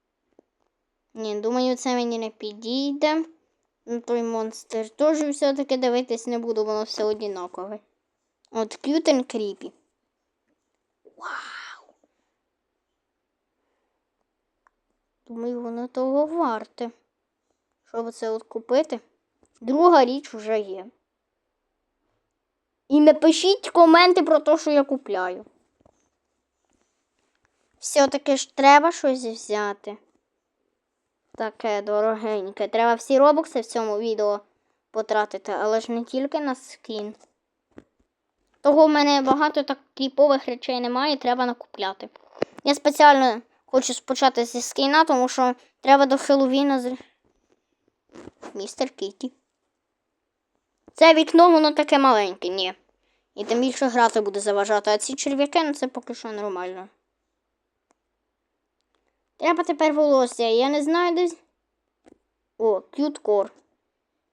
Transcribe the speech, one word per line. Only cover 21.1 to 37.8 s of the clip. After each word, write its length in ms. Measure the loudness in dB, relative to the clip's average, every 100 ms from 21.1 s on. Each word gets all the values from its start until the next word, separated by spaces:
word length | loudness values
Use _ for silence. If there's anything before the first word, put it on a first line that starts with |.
| _ _ _ _ _ _ _ _ _ _ _ _ _ _ _ _ _ 0
І 120 | 6
не 140 | 6
пишіть 560 | 6 4 4 2 0 0
коменти 540 | 4 8 8 6 4
про 160 | 4 2
те, 180 | 4 0
що 140 | 2
я 120 | 0
купляю. 640 | 0 -4 -6 -6 -4 -8 -16 _ _ _ _ _ _ _ _ _ _ _ _ _ _ _ _ _ _ _ _ _ _ _
Все-таки 580 | -2 2 2 0 -2 -2
ж 180 | -4 2
треба 360 | 8 8 6
щось 340 | 0 -2 -2 -6
взяти. 720 | -10 -8 -6 -6 -8 -14 -18 _ _ _ _ _ _ _ _ _ _ _ _ _ -10
Таке 460 | -10 -8 -6 -4
дорогеньке. 840 | -2 0 0 -2 -4 -6 -8 -8 -4
Треба 260 | 0 0
всі 260 | 0 0 4
робокси 420 | 4 4 -2 -6
в 40 | -6
цьому 340 | -6 -4 -4
відео 400 | -4 -2 -2 -4 _ _ _ _ _
потратити, 600 | -10 -4 -2 -2 -6 -8
але 300 | -4 -2 -2
ж 100 | -4
не 120 | -8
тільки 360 | -6 -6 -4 -6
на 160 | -6 -8
скін. 600 | -12 -20 -14 -12 -12 -16 _ _ _ _ _ -20